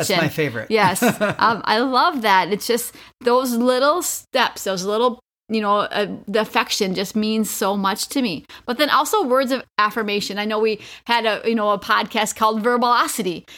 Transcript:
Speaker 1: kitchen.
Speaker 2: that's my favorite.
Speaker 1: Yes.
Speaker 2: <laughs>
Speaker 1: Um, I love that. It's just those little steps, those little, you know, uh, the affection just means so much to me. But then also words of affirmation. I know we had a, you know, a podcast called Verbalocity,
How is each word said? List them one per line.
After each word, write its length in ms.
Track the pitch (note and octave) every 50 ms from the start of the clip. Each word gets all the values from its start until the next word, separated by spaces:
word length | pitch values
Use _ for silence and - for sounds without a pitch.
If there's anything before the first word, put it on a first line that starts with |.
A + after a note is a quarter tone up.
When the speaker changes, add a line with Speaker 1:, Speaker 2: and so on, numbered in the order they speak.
Speaker 1:
kitchen. 160 | D3+ - F#3+
Speaker 2:
that's 60 | E3+ D#3+
my 60 | D3
favorite. 420 | - E3 D3+ C#3 A#2 A2+ - -
Speaker 1:
Yes. 320 | G#3+ G#3+ G3+ F3+ F#3+ - A#3+
Speaker 2:
<laughs> 180 | A3+ - - G#3+ G3+ D#3+ -
Speaker 1:
Um, 220 | G3 A3 A#3 F3 -
I 140 | - G#3+ A3+
love 420 | B3 C4+ B3+ B3+ D4+ F4 D#4+ C4 A3
that. 280 | G#3 F#3+ F#3 F3 D#3 G#3
It's 140 | - -
just 280 | - A#3 A#3 - - - - - - _ -
those 320 | - A#3+ A#3+ B3+ C4+ B3 A#3+
little 480 | A3+ A#3+ B3+ B3+ B3+ C#4 D4 D#4+ F4+ -
steps, 600 | - - - - _ - B3 A#3 - - - -
those 200 | G3+ F#3+ F3+ F#3
little, 360 | G3+ G#3 A3 B3 B3 A#3 - _ _ _ _ _ -
you 100 | A3 A3 G#3
know, 160 | G3+ G#3 G#3
uh, 280 | - - - G3+ G#3 F3 F#3+ - -
the 140 | - G3+ G#3+
affection 540 | G#3 - - A#3 G3 - - - G#3 F#3 F#3
just 200 | F3+ G3 - -
means 320 | G#3+ G#3+ G#3+ A3 A3 G#3+ -
so 240 | - - G#3+ F#3+ G3+
much 320 | G3+ F#3+ F#3+ G#3 A3 - -
to 120 | - C#4+ B3
me. 220 | G#3 D#3+ - - - - - -
But 100 | - A#3+ C4+
then 120 | D4+ -
also 320 | - C4+ D4 C#4+ G#4+ G#4+ E4+
words 260 | B3 B3+ C4+ C#4 A#3+ C4+
of 100 | B3 - - _ -
affirmation. 600 | G#3 G#3 - A#3 G#3+ G#3 G3+ G3+ G3 - F#3+ G#3
I 60 | G#3
know 120 | G#3+ A3 G#3+
we 220 | A3 A3 G#3+ G#3 - - - - -
had 180 | - A#3 A#3 A3
a, 160 | A3 G3+ - -
you 80 | A3+ A#3
know, 160 | A3+ G#3 G#3
a 80 | G3+ F#3+
podcast 580 | - - G#3+ G#3 G#3+ - - A3 G#3+ - -
called 260 | - A3 A3 A3 A3 G#3
Verbalocity, 840 | A#3+ B3 A#3+ B3 A#3+ A#3+ A#3+ E4 D4+ - - F#3+ F3+ E3 - - - -